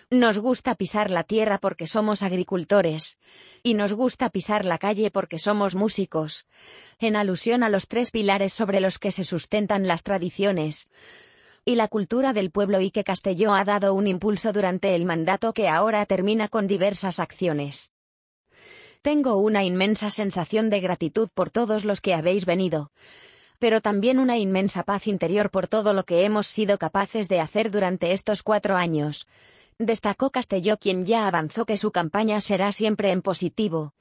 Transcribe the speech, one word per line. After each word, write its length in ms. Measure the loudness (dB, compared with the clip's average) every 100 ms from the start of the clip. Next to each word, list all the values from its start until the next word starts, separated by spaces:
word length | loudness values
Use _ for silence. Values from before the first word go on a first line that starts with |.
| _
nos 260 | 4 4 2
gusta 380 | 0 0 -2
pisar 360 | -2 -2 0 0
la 140 | 0
tierra 320 | 0 0 2 0
porque 300 | -2 -4 -2
somos 360 | 0 0 0
agricultores, 960 | 0 -2 -2 -4 2 2 4 -2 -8 -10 _ -20 -20 -6
y 100 | -2
nos 220 | 0 0
gusta 340 | 0 -2 0 -4
pisar 380 | -2 -2 0 0
la 100 | -2
calle 340 | -2 0 0
porque 280 | -2 -4 -2
somos 360 | 0 0 0
músicos, 720 | 0 0 0 -2 -4 -4 -8 -12 _ -20 -20 -20 _
en 180 | -2 0
alusión 460 | 0 0 0 2
a 80 | 2
los 180 | 0 0
tres 220 | -2 -2
pilares 420 | 0 0 2 0
sobre 280 | 0 0 2
los 180 | 0 -2
que 140 | -4
se 120 | -4
sustentan 640 | -4 -4 -2 -2 0 0 0
las 160 | -2
tradiciones 880 | -2 -4 -4 -2 0 0 -2 -6 -12 _ -20 -20 -20 _ _ _
y 120 | -2 0
la 120 | 0
cultura 460 | -2 -2 0 0
del 160 | 0 -2
pueblo, 320 | 0 0 2
y 80 | 0
que 120 | -2
Castelló 520 | -4 -4 -4 0 2
ha 100 | 2
dado 300 | 2 2 2
un 140 | 2 0
impulso 440 | 0 -2 0 0
durante 420 | 0 0 0 0
el 120 | 2 0
mandato 480 | 0 0 0 -2
que 160 | 0 0
ahora 340 | 2 2 0
termina 440 | 0 0 2 0 0
con 180 | -2 -2
diversas 520 | 0 0 -2 -4 -4
acciones. 760 | -6 -4 -2 -2 -4 -8 -12 _ _ _ _ _ _ _ -20 -20 -20 _
"Tengo 320 | 0 2 2 2
una 280 | 2 2
inmensa 460 | 0 0 0 0 -2
sensación 600 | -2 -2 -4 -2 -2 0
de 80 | 0
gratitud 500 | -2 -2 -2 -2 -2
por 160 | -2 -2
todos 340 | -2 0 0
los 160 | -2 -2
que 140 | 0
habéis 320 | 0 2 0 0
venido, 460 | 0 0 -2 -6 _ -20 -20 -20 -20 _ _
pero 220 | 2 2
también 400 | 2 2 2 2
una 180 | 2 2
inmensa 460 | 0 0 0 -2
paz 240 | -2 -4 -2
interior 420 | -2 0 0 0
por 160 | -2 0
todo 260 | 0 2
lo 120 | 0
que 200 | 2 2
hemos 220 | 4 2 0
sido 320 | 0 0 0
capaces 500 | 0 -2 -2 -4 0
de 120 | 0
hacer 320 | 0 -2 0
durante 400 | 0 0 0 0
estos 320 | 0 -2 -4
cuatro 320 | 0 0 2 0
años", 500 | 0 0 -2 -6 -14 _ -20 -20 _ -4
destacó 540 | -2 0 -2 0 -2
Castelló, 480 | -2 -2 0 0 0
quien 260 | 0 -2
ya 220 | 0 2 2
avanzó 400 | 0 -2 -4 -2
que 120 | -2
su 120 | 0
campaña 500 | 0 0 0 0 0
será 300 | 0 0 0
siempre 400 | 0 -2 0 0
en 120 | 0
positivo, 680 | 0 -2 -4 -2 -2 -2 -6 -12